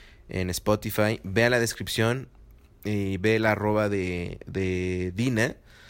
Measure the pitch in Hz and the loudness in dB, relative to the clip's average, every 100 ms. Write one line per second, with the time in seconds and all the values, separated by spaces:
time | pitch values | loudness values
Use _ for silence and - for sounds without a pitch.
0 | - - - 92 92 90 - 104 110 104 | -20 -20 -8 -4 -2 -2 0 0 0 0
1 | 107 113 98 95 120 123 113 - 101 - | 0 0 -2 2 4 4 2 -2 -6 0
2 | 113 127 127 - - - - _ 101 104 | 2 0 -6 -18 -20 -20 -20 _ -4 -2
3 | 98 95 107 110 110 104 104 107 104 101 | -2 0 2 4 4 2 2 2 2 0
4 | 90 90 90 90 - 95 92 90 92 92 | -2 -4 -6 -10 -8 -4 -2 -2 -2 -4
5 | 90 90 123 113 120 - - - - | -4 -2 -2 2 0 -2 -18 -20 -20